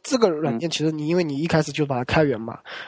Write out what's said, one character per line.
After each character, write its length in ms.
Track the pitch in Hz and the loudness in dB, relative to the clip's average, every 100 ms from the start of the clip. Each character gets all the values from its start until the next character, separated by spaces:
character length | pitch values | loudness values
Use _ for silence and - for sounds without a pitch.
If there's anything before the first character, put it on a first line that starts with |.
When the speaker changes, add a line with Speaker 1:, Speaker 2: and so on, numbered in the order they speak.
Speaker 1:
这 160 | - 262 | -2 2
个 120 | 208 | 2
软 280 | 151 156 117 | 2 -2 -2
件 100 | 165 | -2
其 120 | - | -2
实 120 | 156 | -2
你， 120 | 156 | 0
Speaker 2:
嗯。 40 | 151 | 0
Speaker 1:
因 80 | 175 | 0
为 80 | |
你 140 | 165 139 | 0 0
一 80 | 165 | 2
开 160 | 165 | 2
始 100 | 151 | 2
就 140 | 139 139 | 0 -2
把 100 | 123 | -2
它 80 | |
开 200 | 123 160 | 0 2
源 180 | 151 110 | 2 2
嘛， 180 | 113 - - - | -4 -12 -14 -16